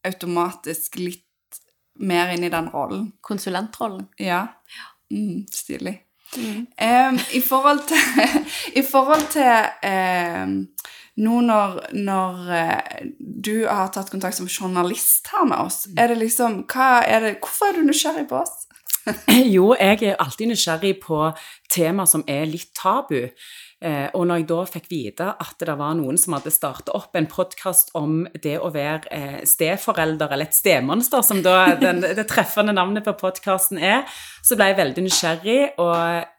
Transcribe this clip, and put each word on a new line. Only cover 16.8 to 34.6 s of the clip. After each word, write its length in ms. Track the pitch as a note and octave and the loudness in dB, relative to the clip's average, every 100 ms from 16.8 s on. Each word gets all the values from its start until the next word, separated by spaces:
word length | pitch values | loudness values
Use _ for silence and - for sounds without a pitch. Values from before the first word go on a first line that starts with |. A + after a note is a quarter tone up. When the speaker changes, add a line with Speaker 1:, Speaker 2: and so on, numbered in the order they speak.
| C4 A#3+ | 4 6
Speaker 1:
er 160 | - A3 | 4 2
det, 140 | A3 G3+ | 2 -4
hvorfor 340 | - - G4+ | -8 0 0
er 80 | F4 | 2
du 60 | |
nysgjerrig 420 | D4 D4+ D4+ D#4 C#4+ | 2 2 0 -4 -4
på 140 | B3+ | -4
oss? 180 | E4+ - - _ - - | -4 -10 -18 _ -8 -6
<laughs> 80 | - A3 - A#3+ | -6 -4 6 6
Speaker 3:
Jo, 240 | B3+ F#3+ G3 | 8 6 6
jeg 280 | B3+ G3 G#3 | 6 4 4
er 140 | G#3 - | 2 0
alltid 320 | C3 - A3+ | -4 -2 -2
nysgjerrig 460 | A3 - D#3+ G3 F#3+ | 0 -2 0 -2 -2
på 300 | - D3+ D#3 D#3 - - _ | -2 0 0 -2 -18 -20 _
tema 380 | - E3 G3 | 0 2 2
som 180 | F3+ D3+ | 2 2
er 200 | - C#3+ | 0 -4
litt 260 | D#3 E3+ - | -4 -6 -12
tabu. 540 | - F#3+ A#3+ - C#3 A#2+ _ - - - | -2 0 0 0 -4 -4 _ -20 -20 -20
Eh, 320 | _ E3 D3 C#3 | _ -4 -4 -2
og 100 | F#3 | 0
når 140 | F3 E3+ | 0 0
jeg 80 | D#3 | 0
da 100 | E3+ | -2
fikk 240 | F#3 E3 - | -4 -10 -8
vite 400 | E3 A2 - F#3 | -8 -8 -6 -6
at 300 | - - - | -6 -12 -8
det 140 | E3 D#3+ | -6 -4
var 160 | D3 | -2
noen 240 | E3 C3 E3 | -2 0 0
som 160 | F3+ | 0
hadde 160 | C#3+ D#3+ | -4 -4
startet 400 | - D3 B2+ - | -4 -4 -8 -6
opp 240 | - - | -8 -4
en 120 | F3 D#3 | -4 -2
podcast 640 | - F3+ - F#3+ F3 - | -2 -4 -4 -2 0 0
om 300 | E3 D3 D#3 F3+ | -2 -2 -2 -4
det 240 | D#3+ D3+ D3+ | -6 -6 -4
å 140 | - | -4
være, 380 | D3+ D3 D#3 - | -4 -4 -6 -8
eh, 280 | D3+ C#3 C#3+ | -10 -10 -4
steforelder, 880 | C#3+ - E3 G3+ - G3+ D#3+ D#3 D3+ | -2 2 0 0 -2 0 0 0 -2
eller 160 | C#3 D3+ | -2 0
et 80 | - | 2
stemonster, 640 | G3+ D3 C3 G3 B3 C4+ | 4 4 4 0 2 2
som 220 | - G3 | 2 2
da 300 | F3+ F#3 F#3 | 4 6 6
den, 260 | F3 F3+ F3+ | 6 2 2
det 240 | F3+ G3 G#3+ | 0 -2 0
treffende 460 | - - - G#3+ | 0 2 0 2
navnet 320 | G3 F3+ G#3 | 2 0 0
på 80 | G#3+ | -2
podcasten 640 | G3+ F#3+ F#3 - F#3+ - F3+ | -2 -4 -4 -2 0 0 0
er, 300 | F3+ A#3+ - - - - | 2 2 0 -14 -18 -2
så 180 | - | 0
ble 140 | A3 | 4